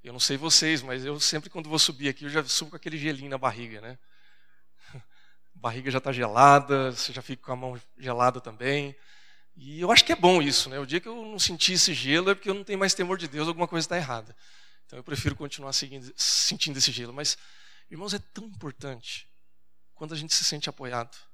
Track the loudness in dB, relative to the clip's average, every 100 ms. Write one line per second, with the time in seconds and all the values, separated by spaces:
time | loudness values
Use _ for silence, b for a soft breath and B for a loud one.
0 | -12 -2 0 0 4 4 4 0 -2 -6
1 | -6 -2 -2 -2 -6 -12 -4 2 2 0
2 | -4 -4 -4 -4 0 -4 -4 -12 -10 -6
3 | -4 -6 -6 -2 -2 -2 -12 -12 -14 -16
4 | -18 -20 -20 -20 -20 -20 -20 -20 B -18
5 | B B B B -20 -6 -6 -4 -2 -2
6 | -2 -2 0 10 12 12 8 0 2 -2
7 | -6 -6 -10 -12 -8 -8 -8 -10 -14 -10
8 | -4 4 4 4 -12 -6 -2 0 -2 -10
9 | b b b b b -18 -14 -2 6 6
10 | 6 6 8 8 4 2 0 -6 -4 -4
11 | -4 -12 -10 -2 -2 2 2 4 2 2
12 | 2 2 4 0 -2 -4 -4 0 0 0
13 | 0 -2 -4 -4 -4 -2 -2 -2 -2 -2
14 | -4 -8 -10 -20 b b b b -18 -16
15 | -8 -4 -4 -4 -10 -10 -4 -4 -4 -12
16 | -14 -2 0 2 0 0 -2 2 0 0
17 | -8 -4 -4 -4 b b b b -16 -12
18 | -6 -6 -8 -14 -14 -12 -12 -10 -12 -12
19 | -12 -12 -14 -20 -20 -20 -20 -20 -20 -14
20 | -10 -8 0 0 0 -2 -8 -8 -6 -4
21 | -6 -12 -20